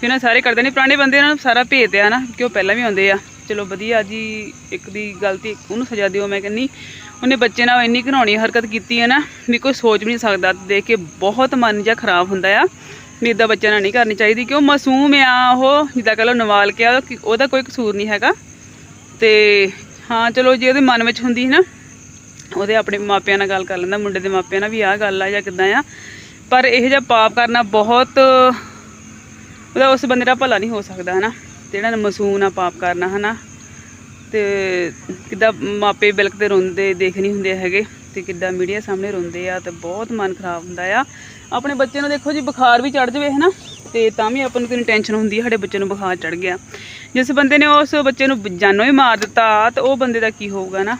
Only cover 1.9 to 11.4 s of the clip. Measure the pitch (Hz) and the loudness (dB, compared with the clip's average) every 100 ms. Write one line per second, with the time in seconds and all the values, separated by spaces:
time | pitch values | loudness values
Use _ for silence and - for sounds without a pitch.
1.9 | 196 208 240 262 220 247 190 190 214 240 | 4 2 2 -4 -6 -4 -2 -2 0 0
2.9 | 190 196 196 196 - - 208 202 190 214 | 0 2 0 -4 -20 -10 -8 -8 -8 -2
3.9 | 233 202 220 220 214 208 - - 190 - | -2 -2 -8 -10 -10 -12 -16 -14 -14 -12
4.9 | 196 214 185 202 190 220 208 - 208 247 | -10 -10 -6 -4 -4 -8 -12 -10 -8 -6
5.9 | 226 202 190 202 202 196 214 269 - - | -4 -2 -2 -4 -6 -6 -6 -6 -8 -20
6.9 | - - - 247 262 233 - 240 247 233 | -18 -20 -6 -2 0 0 0 2 2 2
7.9 | 240 240 277 226 208 220 226 226 220 - | 0 0 0 2 2 0 -2 -2 -8 -4
8.9 | 233 233 269 294 - - 240 262 262 233 | 0 2 2 0 -10 -4 -2 0 0 2
9.9 | 214 214 240 226 196 185 185 190 202 208 | 2 0 -2 -2 0 0 -2 -2 -2 0
10.9 | 226 165 - 190 214 | -4 -4 -4 -2 0